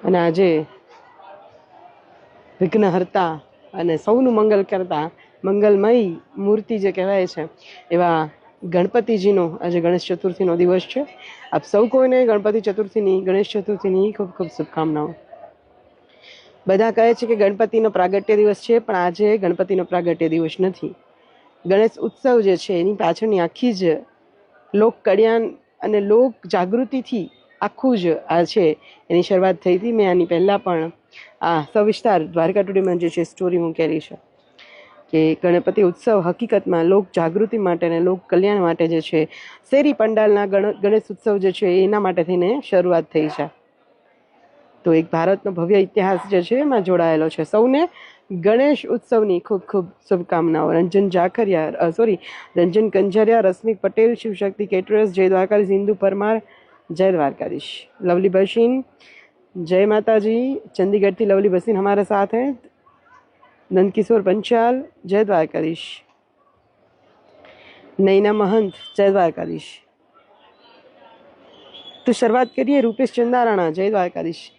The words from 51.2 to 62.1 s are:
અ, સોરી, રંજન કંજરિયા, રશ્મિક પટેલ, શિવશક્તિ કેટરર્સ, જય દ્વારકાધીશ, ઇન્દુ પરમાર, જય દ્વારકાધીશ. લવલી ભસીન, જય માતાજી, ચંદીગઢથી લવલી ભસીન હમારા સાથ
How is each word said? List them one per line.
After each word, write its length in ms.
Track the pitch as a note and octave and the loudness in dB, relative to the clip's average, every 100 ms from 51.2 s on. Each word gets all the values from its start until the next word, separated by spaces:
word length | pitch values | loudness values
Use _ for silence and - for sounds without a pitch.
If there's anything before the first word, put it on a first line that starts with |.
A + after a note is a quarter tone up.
| F3+ G#3 G#3 F3 D#3 | -2 0 0 0 -2
અ, 220 | - E3 | -2 -4
સોરી, 280 | E3 A3+ F#3 - - - - | 0 0 0 -6 -20 -8 -2
રંજન 320 | F3 F#3+ A3 | 0 2 0
કંજરિયા, 520 | F#3+ G3 F#3+ G#3+ A#3 | 0 0 2 2 4
રશ્મિક 400 | F#3+ F3+ A3+ G#3+ | 2 -2 -4 -4
પટેલ, 340 | G3 G3+ A3+ | -4 2 2
શિવશક્તિ 520 | A#3+ A#3 F#3+ G3+ F#3+ G3+ | 0 -6 -4 -6 -4 -4
કેટરર્સ, 460 | F#3+ F#3+ G#3+ G#3+ | -4 0 0 0
જય 160 | F3+ F#3 | 2 2
દ્વારકાધીશ, 420 | F#3+ F#3+ G#3 G3 | 2 2 0 2
ઇન્દુ 240 | G3 G3+ | 0 0
પરમાર, 480 | G#3 G3 G3 G#3 A3 - - _ _ _ | 0 0 0 -2 -2 -4 -20 _ _ _
જય 220 | E3 F#3+ | 0 0
દ્વારકાધીશ. 760 | F3+ C#3+ - - - - - - _ | 2 -2 -2 -8 -8 -12 -18 -20 _
લવલી 280 | F#3 F3 G3 | -2 0 2
ભસીન, 560 | F#3 F#3+ A#3 A#3 C4 B3+ _ - - _ _ _ F#3 | 2 0 2 2 0 -6 _ -20 -20 _ _ _ -12
જય 300 | E3 F3+ G#3 | -2 2 2
માતાજી, 720 | G#3+ G#3+ A3 G#3 A3+ C4 C#4 - | 2 2 0 2 -2 -2 -6 -10
ચંદીગઢથી 500 | - F#3+ G3+ G3 F#3+ | -4 0 2 0 0
લવલી 240 | G#3+ G3 G3+ | 0 2 2
ભસીન 300 | F3+ G3+ G3+ | 0 -2 -2
હમારા 240 | G3+ G3+ | 0 0
સાથ 320 | G3+ | 0